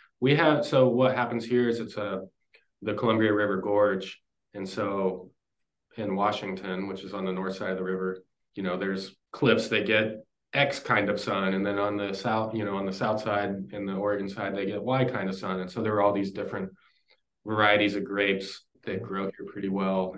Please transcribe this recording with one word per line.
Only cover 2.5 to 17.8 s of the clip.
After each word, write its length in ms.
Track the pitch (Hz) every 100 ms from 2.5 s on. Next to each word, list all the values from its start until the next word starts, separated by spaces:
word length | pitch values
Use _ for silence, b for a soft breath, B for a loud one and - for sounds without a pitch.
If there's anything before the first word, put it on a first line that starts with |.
| b b _
the 140 | 107 101
Columbia 360 | 117 110 110
River 260 | 104 101 95
Gorge. 580 | 101 104 104 95 - - _ _ _ 98
And 120 | 95
so 600 | - 101 98 95 90 - _ _ _ _ _ _ -
in 200 | 101 98
Washington, 720 | 104 - 98 95 95 92 98
which 160 | 92
is 100 | 95
on 100 | 98
the 80 | 92
north 240 | 92 95 -
side 140 | 95
of 80 | 92
the 60 |
river, 400 | 92 92 92 92 - _ _ -
you 80 |
know, 120 | 92 92
there's 400 | 98 95 - - _
cliffs 360 | - 117 110 -
that 160 | 107 98
get 400 | 107 107 - - _ _
X 260 | 139 139 -
kind 300 | - 107 101
of 100 | 98
sun. 340 | - 98 95
And 120 | 95 101
then 120 | 101
on 180 | 104 101
the 160 | 98
south, 420 | 95 117 110 110 113
you 100 | 101
know, 100 | 98
on 100 | 98
the 60 |
south 280 | 95 110 107
side, 280 | 110 104 98 98 -
in 140 | 104 98
the 80 |
Oregon 340 | 95 104 101 98
side, 280 | 113 98 98
they 100 | 98
get 180 | 104
Y 220 | 117 131 127
kind 240 | 104 95
of 60 | 92
sun. 240 | 95 92
And 80 | 92
so 100 | 117
there 120 | 107
are 80 | 107
all 120 | 101
these 180 | 101 98
different 400 | 101 - 101 95 - b b b b _ _ 107
varieties 500 | 107 104 104